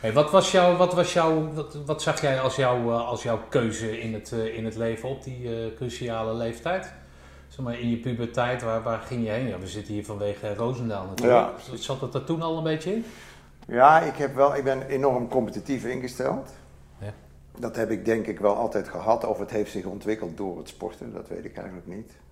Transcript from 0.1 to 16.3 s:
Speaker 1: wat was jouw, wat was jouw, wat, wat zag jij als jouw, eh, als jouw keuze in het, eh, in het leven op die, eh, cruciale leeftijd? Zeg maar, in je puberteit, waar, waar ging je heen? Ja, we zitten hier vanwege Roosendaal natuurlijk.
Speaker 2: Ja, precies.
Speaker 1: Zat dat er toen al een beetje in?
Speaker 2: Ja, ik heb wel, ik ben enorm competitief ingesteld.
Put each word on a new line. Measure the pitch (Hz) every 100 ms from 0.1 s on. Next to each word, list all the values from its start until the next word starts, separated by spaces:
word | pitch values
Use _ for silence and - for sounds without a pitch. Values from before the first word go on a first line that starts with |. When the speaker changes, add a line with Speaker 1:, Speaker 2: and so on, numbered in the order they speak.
Speaker 1:
wat | 120 151
was | 190 185
jouw, | 190 180 175
wat | 180
was | 175 175
jouw, | 175 160 160 156
wat, | 151 143 147 143
wat | 151
zag | - 147
jij | 147 131
als | 131 -
jouw, | 131 123 117
eh, | 117 117
als | 120
jouw | 123 113 -
keuze | 135 117 104 113 110
in | 113
het, | 110 -
eh, | 117 110 113
in |
het | 113 107
leven | 117 113 131
op | 135
die, | - 123 123 113 113
eh, | 110
cruciale | 123 - 123 113 110
leeftijd? | 113 117 117 165 185 185 - - - - - -
Zeg | -
maar, | 127 120
in | 120
je | 117
puberteit, | 131 117 117 - 120 123
waar, | 117 113
waar | 113 113
ging | - 123
je | 113
heen? | 107 127
Ja, | 92
we | 95
zitten | 104 101
hier | 104
vanwege | 101 104 104 101 107
Roosendaal | 104 117 131 117 101 95
natuurlijk. | 95 120 120
Speaker 2:
Ja, | -
precies. | - - 120
Speaker 1:
Zat | - 135
dat | 123
er | 139
toen | 135 165
al | 165 160
een |
beetje | 156 156 175
in? | 220 226 - - - - - -
Speaker 2:
Ja, | 120 135 160
ik | 165 143
heb | 139
wel, | 131 139 143
ik |
ben | 135 135
enorm | 131 135 139 123 117
competitief | 131 110 107 98 131
ingesteld. | 107 127 127 - 131